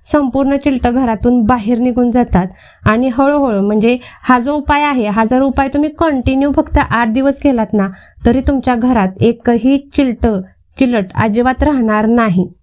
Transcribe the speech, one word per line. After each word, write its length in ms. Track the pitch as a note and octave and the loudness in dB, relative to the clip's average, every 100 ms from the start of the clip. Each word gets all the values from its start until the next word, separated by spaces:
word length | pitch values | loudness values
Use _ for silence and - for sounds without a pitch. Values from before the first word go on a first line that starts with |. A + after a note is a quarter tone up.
| - | -2
संपूर्ण 440 | D4 C4+ C4 C4+ C#4 | -2 0 0 0 0
चिलटं 400 | C#4+ B3+ B3 A#3+ | -2 -2 0 0
घरातून 460 | B3+ A3 A#3+ B3 | -2 0 0 2
बाहेर 380 | G#3+ B3 G3+ A#3+ | 2 0 0 0
निघून 320 | B3 A#3+ B3 | 0 0 0
जातात 360 | A#3+ A#3+ C4+ C#4+ - - _ - | 0 0 0 -2 -8 -20 _ 0
आणि 240 | A3 C4 | 0 0
हळूहळू, 480 | A#3+ C#4 D4 C4+ G3+ | 0 0 2 0 0
म्हणजे 360 | G3 G#3+ A3+ B3 - - | 0 2 0 0 -6 -10
हा 160 | - B3 | 0 0
जो 140 | A#3+ | 0
उपाय 300 | D4 C#4+ D4 | -4 -2 0
आहे, 240 | D4 C4 G#3 | 0 0 -2
हा 180 | G#3 A3+ | 0 0
जर 160 | B3+ | 2
उपाय 260 | C4+ C4+ C4+ | 0 0 -2
तुम्ही 220 | C#4+ D4+ | -2 -2
कंटिन्यू 640 | D4+ E4 C4+ A#3+ C4+ C#4+ | 0 -2 0 0 0 0
फक्त 260 | C#4 D4+ C#4+ - | 0 0 -2 0
आठ 220 | A3+ A#3 | 0 0
दिवस 280 | A3+ C4+ C#4 | 0 0 0
केलात 340 | C#4+ B3 G#3+ | 0 0 0
ना, 140 | G#3+ G3 F#3+ - - A#3 | -2 -2 -6 -20 -2 0
तरी 160 | B3 C4 | 0 0
तुमच्या 280 | C#4 B3+ A#3+ | -2 -2 0
घरात 320 | B3 A#3+ F#3+ F#3+ | 0 0 0 0
एकही 560 | A3 A#3 - A#3 B3+ C#4 | 0 0 0 0 2 0
चिलटं, 640 | C#4 - C4+ A#3 A#3 G3+ F#3+ _ _ - | -2 -2 -2 0 -2 -2 -6 _ _ -2
चिलट 260 | C4 A#3+ F#3+ - | 0 0 -2 -2
अजिबात 480 | G#3+ G#3 B3 B3+ | 0 0 0 0
राहणार 420 | C#4+ C#4 A3 G#3+ A3 | 0 0 0 0 2
नाही 420 | A#3+ A3+ F3 F3+ - | 2 2 0 -2 -8